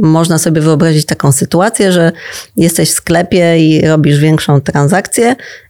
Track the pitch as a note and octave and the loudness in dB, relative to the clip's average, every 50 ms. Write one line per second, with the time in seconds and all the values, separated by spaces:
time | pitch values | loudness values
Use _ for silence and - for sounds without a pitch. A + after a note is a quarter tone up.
0 | G#3 D#3 D#3 D#3+ E3 E3 E3 D#3 - E3+ D#3 D#3+ D3+ D#3+ D#3 C#3+ E3+ E3 D#3 D3+ | 0 2 2 2 0 0 0 -2 0 0 0 0 0 0 2 2 2 2 0 0
1 | D3+ - D#3+ - - C#3+ C3+ - - - - E3+ F#3 A3+ A#3 - G#3 F#3+ F3+ F3 | -2 -4 -6 -2 0 -2 0 0 -2 -2 0 0 0 0 0 0 0 0 2 2
2 | E3 E3 E3+ - - - - - - - - - E3 E3+ - - D#3+ D#3 - - | 0 0 -2 -4 -12 -16 -16 -16 -16 -10 -4 0 0 0 0 0 -2 -2 -4 -6
3 | - - E3+ E3+ F3 - - F3+ F3 E3+ E3 E3 D#3+ D#3 D#3 D3+ - D#3 D#3+ D3+ | -4 -2 -2 -2 0 0 0 2 2 2 2 2 2 2 2 2 2 2 2 2
4 | C#3+ C#3+ D3 C#3+ D3+ D#3 D#3 D3+ - - D3 C#3 C3+ - - D3 C#3+ C#3+ F#3+ F#3+ | 2 2 2 2 2 2 2 0 0 0 0 0 0 0 -2 -2 0 0 0 0
5 | - - - - A#3 A#3 C4 - - - - - _ _ | -2 -4 -2 0 0 0 0 -2 -8 -20 -20 -20 _ _